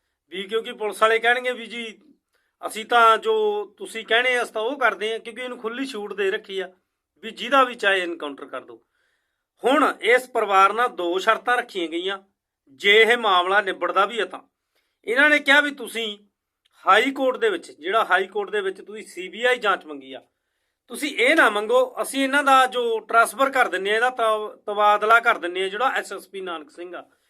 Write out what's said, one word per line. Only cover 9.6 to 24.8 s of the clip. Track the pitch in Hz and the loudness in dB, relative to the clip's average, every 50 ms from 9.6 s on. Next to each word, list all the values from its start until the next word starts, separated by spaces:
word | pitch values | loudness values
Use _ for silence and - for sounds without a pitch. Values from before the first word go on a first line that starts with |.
| 190 | 0
ਹੁਣ | 240 277 302 262 190 - - | 2 2 4 2 2 0 0
ਇਸ | 180 214 247 247 - - | 0 2 2 2 0 -2
ਪਰਿਵਾਰ | - 226 214 202 196 190 196 196 214 | -4 -2 0 2 4 6 6 4 4
ਨਾਲ | 233 247 233 | 0 -2 -2
ਦੋ | 180 175 175 170 175 190 | -2 -4 -4 -2 -2 0
ਸ਼ਰਤਾਂ | 190 220 214 220 - 247 240 | 0 0 0 0 0 -2 -2
ਰੱਖੀਆਂ | 240 240 - - 185 165 156 | -2 -2 -4 -6 -8 -6 -6
ਗਈਆਂ, | 165 175 180 196 196 190 - _ _ _ _ _ _ _ _ _ 135 | -6 -6 -6 -6 -6 -8 -10 _ _ _ _ _ _ _ _ _ _
ਜੇ | - 180 202 208 220 | -2 2 4 6 6
ਇਹ | 220 220 240 | 6 6 4
ਮਾਮਲਾ | 240 226 208 185 180 175 185 196 208 | 2 2 2 2 2 2 2 2 0
ਨਿਬੜਦਾ | 196 185 175 143 175 170 165 190 202 | 0 0 -2 -4 -4 -2 0 0 0
ਵੀ | 208 233 214 | 0 -2 -4
ਹੈ | 185 | -6
ਤਾਂ। | - 139 - - _ _ _ _ _ _ _ _ _ _ _ _ | -6 -8 -14 -18 _ _ _ _ _ _ _ _ _ _ _ _
ਇਹਨਾਂ | 202 233 262 294 302 | -2 2 2 4 4
ਨੇ | 294 294 | 4 2
ਕਿਹਾ | 285 277 277 294 | 4 4 4 4
ਵੀ | 294 285 | 4 2
ਤੁਸੀਂ | 277 262 226 185 - - 185 214 202 196 _ _ _ _ _ _ _ _ _ _ _ _ - | -4 -10 -12 -10 -8 -8 -8 -8 -10 -12 _ _ _ _ _ _ _ _ _ _ _ _ 2
ਹਾਈ | 175 190 220 254 269 | 4 4 4 4 2
ਕੋਰਟ | 269 269 269 254 240 | -2 -2 -2 -2 0
ਦੇ | 202 226 214 | 0 0 -2
ਵਿੱਚ, | 180 165 - - | -2 -4 -6 -12
ਜਿਹੜਾ | - - 147 185 214 220 196 | -18 -10 -6 -2 0 0 2
ਹਾਈ | - 185 190 190 | 2 2 0 0
ਕੋਰਟ | 190 208 208 202 190 | -2 -6 -6 -6 -4
ਦੇ | 202 208 | -4 -4
ਵਿੱਚ | 190 190 185 208 | -4 -4 -6 -8
ਤੁਸੀਂ | 190 202 214 220 - | -12 -18 -18 -18 -18
ਸੀ | - - 175 185 180 | -16 -14 -14 -14 -12
ਬੀ | 185 214 240 | -6 -2 0
ਆਈ | 254 254 | 0 0
ਜਾਂਚ | 214 202 202 180 - 151 | 0 0 0 0 0 -4
ਮੰਗੀ | 156 147 139 135 135 127 | -10 -16 -16 -14 -16 -18
ਆ, | 117 - _ _ _ _ _ _ _ _ _ _ _ _ - | -18 -18 _ _ _ _ _ _ _ _ _ _ _ _ -18
ਤੁਸੀਂ | 240 233 285 285 - | -12 -8 -8 -6 -2
ਇਹ | - 233 269 320 | 2 2 4 4
ਨਾ | 320 269 226 | 4 4 4
ਮੰਗੋ, | 208 208 214 214 247 254 254 247 - - | 2 0 0 2 2 2 2 0 -2 -6
ਅਸੀਂ | 202 - 269 269 269 | -8 -4 -2 -2 0
ਇਹਨਾਂ | 262 277 285 285 | 0 0 2 4
ਦਾ | 269 269 262 254 | 4 6 6 4
ਜੋ | 254 247 247 240 233 220 220 | 2 0 -2 -2 -2 -4 -4
ਟ੍ਰਾਂਸਫਰ | 214 - 226 233 226 - 208 247 269 269 | -4 2 2 4 4 2 2 0 0 2
ਕਰ | 269 254 233 | 2 2 0
ਦਿੰਨੇ | 175 180 185 190 202 | 0 0 -2 -2 -2
ਆ, | 214 | 0
ਇਹਦਾ | 226 240 254 | 0 0 0
ਤ-, | 254 247 226 220 220 214 214 208 - - _ | 0 0 0 0 0 -2 -4 -8 -12 -12 _
ਤਬਾਦਲਾ | 214 202 208 | -6 -2 2